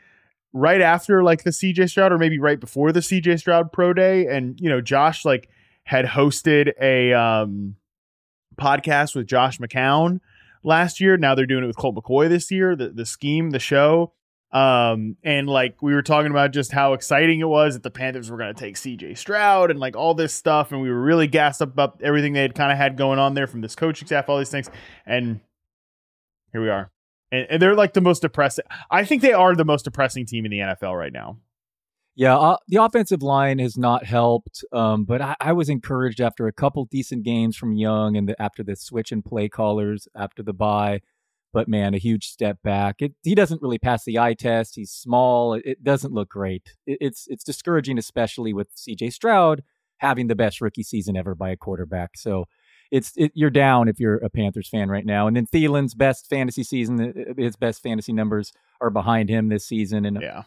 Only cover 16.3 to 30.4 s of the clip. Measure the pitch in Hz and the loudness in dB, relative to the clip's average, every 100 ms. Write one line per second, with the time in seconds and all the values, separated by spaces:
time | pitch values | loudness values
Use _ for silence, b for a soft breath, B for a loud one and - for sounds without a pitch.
16.3 | 143 139 139 135 139 139 131 - 143 165 | 2 2 0 -2 0 2 0 0 2 4
17.3 | 160 160 151 151 127 - - 131 127 113 | 2 2 2 2 0 -10 -8 -8 -8 -10
18.3 | 117 110 107 110 98 135 117 76 113 - | -10 -10 -10 -12 -12 -12 -12 -12 -14 -6
19.3 | 208 208 196 175 143 131 113 160 165 160 | 0 4 4 4 2 -4 -2 0 0 -2
20.3 | - 160 151 147 139 131 120 135 165 151 | -2 0 2 0 -4 -4 0 2 4 4
21.3 | 156 147 - 143 131 139 - 143 147 143 | 2 2 0 -4 0 -2 -2 -2 0 0
22.3 | 143 135 127 143 139 139 131 135 135 139 | 0 -2 0 0 2 0 0 0 2 2
23.3 | 139 135 120 110 - 165 151 147 147 135 | 0 -4 -6 -12 -4 -4 -4 -2 -2 0
24.3 | 143 139 143 127 - B B B 123 120 | -2 -2 -6 -8 -14 B B B -2 -2
25.3 | 107 - _ _ _ _ _ _ _ _ | -6 -10 _ _ _ _ _ _ _ _
26.3 | _ _ 113 110 98 95 _ _ _ _ | _ _ -6 -2 -2 -6 _ _ _ _
27.3 | 127 127 160 185 208 202 202 180 165 165 | -4 -2 2 4 6 4 4 2 2 0
28.3 | - 139 - - B B 175 202 294 262 | 0 0 -2 -10 B B -2 2 2 4
29.3 | 208 185 175 160 147 - 131 131 131 117 | 6 6 4 2 0 -2 -2 -2 -2 -8
30.3 | 117 | -6